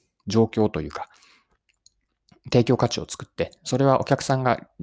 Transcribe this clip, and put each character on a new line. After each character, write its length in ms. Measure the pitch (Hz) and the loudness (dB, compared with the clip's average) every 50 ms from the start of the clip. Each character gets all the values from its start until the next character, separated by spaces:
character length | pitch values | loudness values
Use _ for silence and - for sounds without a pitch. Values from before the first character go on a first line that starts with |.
| _ _ _ _ _ 104 | _ _ _ _ _ 0
状 180 | 98 113 113 | 2 2 2
況 240 | 110 - 113 107 104 | 2 2 0 0 0
と 100 | - 80 | 0 -4
い 80 | 76 76 | -8 -8
う 20 | |
か、 180 | - - - - _ _ _ _ _ _ _ _ _ _ _ _ _ _ _ _ _ _ _ _ _ _ _ _ _ _ _ | -10 -12 -14 -14 _ _ _ _ _ _ _ _ _ _ _ _ _ _ _ _ _ _ _ _ _ _ _ _ _ _ _
提 180 | - - 123 117 | 0 2 2 4
供 140 | - 127 - | 4 2 2
価 120 | 120 117 | 0 -2
値 120 | - - | -2 -6
を 60 | 82 - | -8 -8
作 160 | - - - - | -10 -10 -10 -14
っ 20 | |
て、 220 | _ - 87 - - _ _ | _ -6 -6 -6 -6 _ _
そ 140 | - 127 127 | -4 -2 2
れ 80 | 135 | 4
は 140 | 139 131 - | 4 4 2
お 40 | - | 2
客 180 | - 139 - | 0 0 0
さ 140 | - - 135 | 0 -2 -2
ん 80 | 131 131 | 0 2
が 160 | 123 113 - - _ _ - | 0 0 0 -4 _ _ -20